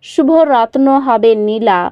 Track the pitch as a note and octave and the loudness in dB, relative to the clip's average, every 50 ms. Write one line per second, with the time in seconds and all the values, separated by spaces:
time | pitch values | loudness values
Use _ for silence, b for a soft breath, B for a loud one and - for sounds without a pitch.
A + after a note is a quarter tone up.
0 | _ - - - D4+ C4 D#4+ D#4+ E4 D4+ C4+ A#3+ A3+ A3+ _ C4+ C4+ C4+ C4+ C4+ | _ -8 -4 -2 0 2 2 2 2 2 2 0 0 -2 _ 0 0 2 0 0
1 | C4+ C4+ A#3 A3 G#3 A3+ A3+ G#3+ G#3 G#3+ G#3+ A3 A3 A3 F#3+ F3+ F3 - | 0 0 -2 0 2 2 2 2 -2 -4 -4 -2 -2 0 0 0 -2 -6